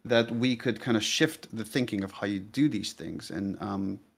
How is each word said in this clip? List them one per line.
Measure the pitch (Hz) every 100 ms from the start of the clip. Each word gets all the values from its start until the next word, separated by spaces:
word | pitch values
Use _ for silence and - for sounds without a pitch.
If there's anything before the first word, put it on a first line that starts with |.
that | 117 117 113
we | 117 127 120
could | 127 113
kinda | - 113
shift | 98 - 156 - - 113
the | 107
thinking | 143 123 101
of | 98
how | - 104
you | 101
do | 98 123 147
these | 110 -
things. | - 82 - -
And, | 85 98 -
um, | 101 98 98 98 -